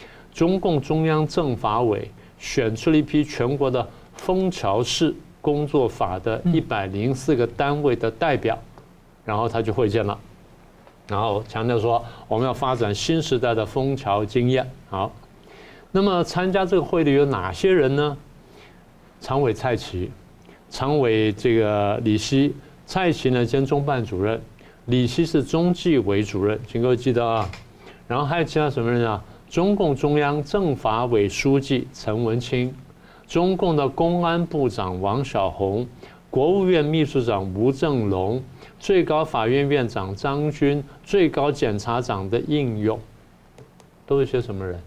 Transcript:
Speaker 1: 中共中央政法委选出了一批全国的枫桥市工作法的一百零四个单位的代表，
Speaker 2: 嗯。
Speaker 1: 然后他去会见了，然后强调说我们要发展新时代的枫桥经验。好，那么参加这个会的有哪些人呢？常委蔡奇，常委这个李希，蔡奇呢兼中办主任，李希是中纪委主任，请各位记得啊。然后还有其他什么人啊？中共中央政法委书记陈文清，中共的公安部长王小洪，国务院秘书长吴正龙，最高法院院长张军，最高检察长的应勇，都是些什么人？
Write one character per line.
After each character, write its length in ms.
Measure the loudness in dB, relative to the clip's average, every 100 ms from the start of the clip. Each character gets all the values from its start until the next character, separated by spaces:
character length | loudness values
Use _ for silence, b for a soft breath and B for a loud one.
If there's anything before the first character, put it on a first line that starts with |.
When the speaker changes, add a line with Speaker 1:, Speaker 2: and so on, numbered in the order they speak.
| B B B
Speaker 1:
中 260 | 0 0 2
共 220 | 0 -2
中 260 | 0 0 2
央 200 | 0 0
政 300 | -2 -2 -2
法 240 | 0 0
委 260 | 2 0 -4 B B B
选 380 | -6 -2 -2 0
出 140 | 2
了 60 | 2
一 40 |
批 240 | 2 0
全 320 | -2 -2 -2 0
国 140 | 0
的 140 | 0 -4 B B
枫 340 | -10 -2 0 0
桥 320 | -2 0 0
市 300 | 0 0 0 -2 -12 -6
工 260 | -2 -2 0
作 220 | 0 0
法 300 | 0 -4 -2
的 220 | -4 -2 2
一 80 | 0
百 260 | 0 -4 -4
零 260 | -2 -2
四 200 | -2 0
个 120 | 0 0
单 360 | 0 -2 0
位 140 | 0 0
的 120 | -2
代 280 | -2 0 0
表， 180 | -2
Speaker 2:
嗯。 280 | -4 -8 -20 -20 -20 -20 -16
Speaker 1:
然 120 | -6 -2
后 120 | -2
他 140 | -2
去 80 | -2
会 180 | 0 0
见 180 | 0 -2
了， 120 | -4 -10 -20 -20 -20 -20 -20 -20 -20 -6
然 100 | -2
后 240 | 0 -2 -4
强 180 | -4 0
调 120 | 0
说 260 | 2 0 B B B
我 80 | -2
们 100 | -2
要 60 |
发 240 | -2 -2 0
展 180 | 0
新 260 | -2 -2 -2
时 160 | 0 0
代 160 | 0
的 100 | 0
枫 320 | -2 -2 -2 -2
桥 260 | -2 -2
经 280 | 0 0 2
验。 200 | 0 -2 -10 -10
好， 200 | -6 -6 -8 -20 -20 B B B B B
那 120 | 0
么 200 | 2 2
参 300 | 0 -2 0
加 140 | 0 2
这 100 | 0
个 60 |
会 200 | 0 0
的 80 | 4
有 140 | 4
哪 260 | 4 0 -4
些 220 | 0 2
人 240 | 4 4 2
呢？ 180 | -2 -4 -14 -20 B B B B -20 -20 -20 -18
常 180 | -4 0
委 140 | 0
蔡 200 | 0 -2
奇， 360 | -4 -4 -8 -8 -10 -20 -20 B B -16
常 320 | -6 0 2
委 320 | 2 4 2
这 240 | 0 2 2
个 420 | 2 2 0 0
李 140 | 2 0
希， 360 | 2 2 2 -2 B B
蔡 260 | -8 -2 0
奇 200 | 0 0
呢 160 | 2 2
兼 180 | 0
中 180 | 0 0
办 220 | 0 -2
主 180 | -2 -2
任， 160 | -2 -2 -6 B B B
李 220 | -2 0 2
希 180 | 0
是 180 | 0 0
中 300 | 0 0 2
纪 240 | 0 2 2
委 220 | 2 0
主 220 | 0 0
任， 160 | 0 -2 -4
请 140 | -2
各 80 | 2
位 60 | 2
记 180 | 2
得 120 | 0 2
啊。 220 | 0 -2 -8 -18 B B B -6
然 140 | -4
后 60 | -2
还 120 | -2
有 60 |
其 140 | 0 0
他 100 | 0
什 120 | 0
么 80 | 0
人 160 | 2 2
啊？ 120 | -2 B B B
中 280 | 0 2 2
共 180 | 2
中 240 | 2 2 2
央 240 | 2 0
政 320 | -2 0 0
法 320 | 0 0 0 2
委 220 | 2 2
书 300 | 2 2 2
记 280 | 2 -2 -2
陈 300 | -8 -4 -2
文 140 | 0 -2
清， 340 | -2 -2 -2 -6 -18 B B B -4
中 280 | 0 2 2
共 200 | 2 2
的 120 | 0
公 360 | 0 0 2
安 200 | 0 0
部 240 | -2 0 0
长 320 | 0 -4 -2
王 240 | 0 0
小 240 | -2 -2 -2
洪， 380 | 0 -2 -2 -4 B B B B
国 200 | 0 2
务 160 | 4 4
院 180 | 2
秘 200 | 2 2
书 160 | 2 0
长 240 | 0 0 -2
吴 160 | 0 0
正 400 | 2 0 0 0
龙， 320 | 0 0 -2 -6 B B B
最 260 | 2 2
高 200 | 4 0
法 220 | 0 0 2
院 220 | 2 4
院 180 | 2 0
长 280 | -2 -6
张 360 | -4 -2 0 -2
军， 320 | 2 2 2 -4 B
最 240 | -2 2 2
高 220 | 2 0
检 280 | 0 -2 -2
察 220 | -2 -4
长 280 | -2 -4 -2
的 120 | -2
应 400 | 0 0 0 0
勇， 180 | -2 -2 -8 -20 -20 -20 -20 -20 -20 -20 -20 _
都 140 | -2 0
是 80 | 2
些 140 | -2
什 120 | -4
么 140 | -6 -6
人？ 140 | -8